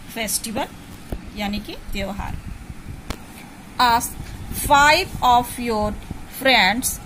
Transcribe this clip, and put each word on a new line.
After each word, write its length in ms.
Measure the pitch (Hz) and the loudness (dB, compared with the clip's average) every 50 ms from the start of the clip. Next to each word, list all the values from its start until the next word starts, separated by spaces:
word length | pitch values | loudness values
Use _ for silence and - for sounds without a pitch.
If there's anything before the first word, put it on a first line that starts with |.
| - - - | -16 -10 -8
festival, 520 | 226 220 202 - - - 233 208 262 349 - - - - - - - - - - - - - - | -6 -4 -2 -4 -4 -4 -4 -4 -4 -4 -4 -8 -12 -16 -16 -16 -16 -12 -10 -10 -10 -10 -10 -8
यानी 220 | 208 208 202 208 208 | -6 -4 -4 -4 -6
कि 180 | - 311 - - - - | -6 -8 -12 -12 -10 -6
त्योहार। 460 | - 196 196 190 196 190 - - - - - - - - - - - - - - - - - - - - - - - - - - - - - - - - | -6 -4 -4 -4 -6 -6 -6 -8 -8 -8 -10 -12 -12 -12 -14 -14 -14 -14 -12 -12 -12 -10 -10 -10 -10 -10 -12 -16 -16 -16 -18 -18 -18 -18 -18 -6 0 2
Ask 300 | 254 240 226 240 - - - - - - - - - - - - - | 4 4 4 4 2 -2 -6 -10 -10 -10 -10 -10 -10 -8 -6 -4 2
five 500 | - 285 277 285 302 311 349 381 - - - | 6 8 8 10 10 8 6 4 0 -2 2
of 300 | - 247 240 247 247 - - 254 | 4 6 6 6 4 2 -4 -6
your 340 | 240 240 220 214 208 214 208 - - - - - - - - - | -4 -2 0 0 0 -2 -4 -6 -8 -10 -12 -12 -12 -14 -8 0
friends 580 | 269 269 247 220 190 185 214 254 - - - - - | 2 4 6 6 6 4 4 2 -2 -4 -4 -6 -6